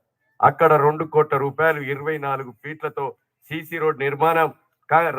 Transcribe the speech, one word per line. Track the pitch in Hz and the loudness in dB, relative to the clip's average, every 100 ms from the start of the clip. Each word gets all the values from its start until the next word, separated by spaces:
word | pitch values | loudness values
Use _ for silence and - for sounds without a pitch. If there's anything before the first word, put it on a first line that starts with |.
| _ _ _ - 131 | _ _ _ 0 0
అక్కడ | - 160 151 143 | 4 4 6 4
రెండు | 156 156 | 0 0
కోట్ల | 151 151 139 | 0 2 0
రూపాయలు | 139 135 160 156 135 | -2 0 0 -2 -4
ఇరవై | 139 143 156 139 | -8 -6 -6 -4
నాలుగు | 135 127 113 | -6 -8 -16
ఫీట్లతో | 147 156 156 147 135 - _ _ - | -16 -10 -10 -8 -8 -10 _ _ -14
సీసీ | 156 156 170 | -12 -10 -4
రోడ్ | 156 139 | -2 -2
నిర్మాణం | 139 143 160 165 123 - _ _ - | -2 2 2 4 0 -2 _ _ 0
కా-, | 156 165 | 2 2